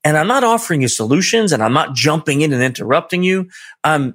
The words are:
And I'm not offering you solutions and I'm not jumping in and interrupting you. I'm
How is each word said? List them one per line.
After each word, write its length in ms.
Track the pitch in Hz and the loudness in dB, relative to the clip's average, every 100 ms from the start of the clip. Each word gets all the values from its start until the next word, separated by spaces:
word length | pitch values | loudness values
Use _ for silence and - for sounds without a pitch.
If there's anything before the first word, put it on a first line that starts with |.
And 140 | 151 151 | 0 0
I'm 100 | 175 | 2
not 160 | 269 | 2
offering 400 | 240 226 - 156 | 2 0 0 -2
you 60 | 127 | -2
solutions 640 | - 113 151 180 226 208 | -2 0 0 2 0 0
and 100 | 131 | 0
I'm 100 | 110 | 2
not 220 | 135 - | 0 0
jumping 460 | 131 151 156 151 139 | -2 0 0 -2 0
in 120 | 156 | 0
and 80 | 131 | 0
interrupting 600 | 127 123 117 147 170 180 | 0 -2 -2 -2 0 -2
you. 260 | 185 190 180 - - - | 0 -2 -4 -12 -20 -4
I'm 300 | 147 151 131 | 0 0 -2